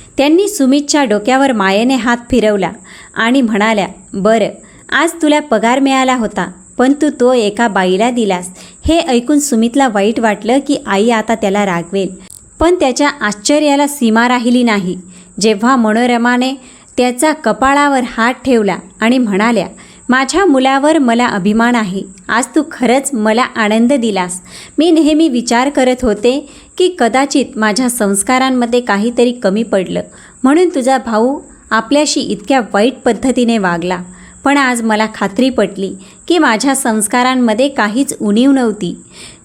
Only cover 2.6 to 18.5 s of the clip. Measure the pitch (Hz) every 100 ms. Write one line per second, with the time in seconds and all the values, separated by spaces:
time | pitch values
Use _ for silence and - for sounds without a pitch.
2.6 | 170 196 - - - - 226 269 233 208
3.6 | 214 220 175 - - 196 196 220 185 -
4.6 | - - - 262 330 339 302 294 294 220
5.6 | 226 262 269 269 262 254 214 208 175 -
6.6 | - - 254 285 302 294 247 254 208 208
7.6 | 233 196 185 185 233 247 214 180 180 -
8.6 | - - - 330 330 240 240 294 285 226
9.6 | 233 277 269 208 202 233 220 208 208 262
10.6 | 277 277 - 196 226 226 214 226 202 202
11.6 | 202 170 170 196 190 185 - - - -
12.6 | 320 359 277 247 285 285 208 202 - 294
13.6 | 302 277 285 285 233 220 247 247 233 247
14.6 | 226 208 180 180 - - - - 214 208
15.6 | 233 269 220 220 247 240 233 247 262 262
16.6 | - - - - 247 247 311 302 - 214
17.6 | 269 285 285 277 240 - 233 254 262